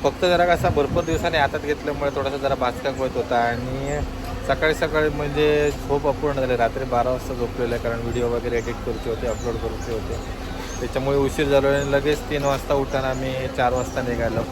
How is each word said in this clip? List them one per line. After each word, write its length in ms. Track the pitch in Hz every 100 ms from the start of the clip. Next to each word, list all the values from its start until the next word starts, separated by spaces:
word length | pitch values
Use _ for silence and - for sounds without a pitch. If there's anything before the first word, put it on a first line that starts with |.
फक्त 220 | 147 135 185
जरा 300 | 175 175 170
कसा 140 | 180
भरपूर 340 | 147 139 131
दिवसाने 340 | 165 160 170 160
हातात 220 | 139 156
घेतल्यामुळे 520 | 143 147 151 139 143 135
थोडासा 220 | 135 135
जरा 180 | 135 135
बाचकाक 420 | 120 120 139 123
होत 120 | 131 127
होता 200 | 113 120
आणि 640 | 117 117 127 131 139 147 143 - - - -
सकाळी 260 | - 156
सकाळी 360 | 151 165 147 151
म्हणजे 640 | 147 147 143 151 147 147 - -
झोप 200 | 143 143
अपूर्ण 320 | 135 151 139
झाली. 160 | 131 123
रात्री 280 | 117 131
बारा 260 | 131 120 123
वाजता 240 | 127 131
झोपलेलं 420 | 123 120 - 120 117
आहे, 80 |
कारण 160 | 117 117
व्हिडिओ 280 | 117 117 120
वगैरे 300 | 120 120 117
एडिट 180 | 113 117
करायचे 340 | - 117 -
होते, 180 | 113 123
अपलोड 280 | 107 120 110
करायचे 380 | 110 107 113
होते, 220 | 113 101 107 - - - - - -
त्याच्यामुळे 380 | 120 139 135 143
उशीर 300 | 135 - 147
झालो 200 | 139 139
आणि 240 | 139 139
लगेच 280 | 139 143 147 -
तीन 140 | 147
वाजता 300 | 139 135 -
उठान 300 | 143 135 139
आम्ही 300 | 131 131 131 131 131 -
चार 160 | 123
वाजता 280 | 127 120 -
निघालो. 400 | 123 117 117 113 113